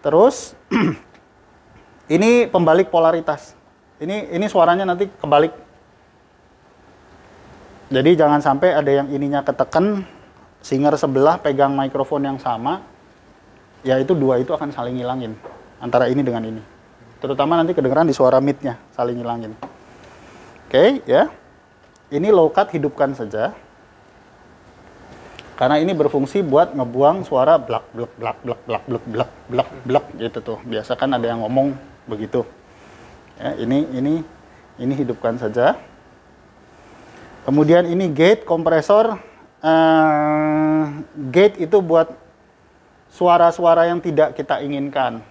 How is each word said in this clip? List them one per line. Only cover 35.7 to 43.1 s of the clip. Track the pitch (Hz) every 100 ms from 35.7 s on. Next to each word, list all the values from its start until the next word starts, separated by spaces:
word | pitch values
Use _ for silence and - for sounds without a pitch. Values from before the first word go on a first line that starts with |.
| - - - _ _ _ _ _ _ _ - - - - - - - -
Kemudian | 143 151 170 175
ini | 175 185
gate, | 143 170 220
kompresor. | - 165 160 160 151 208 220 202 - - - _
Eh, | 156 160 160 160 156 151 151 151 151 151 156 156 151 147 - 156 135
gate | 160 208 202
itu | 165 202
buat | 175 165 165 - _ _ _ _ _ _ _ _ _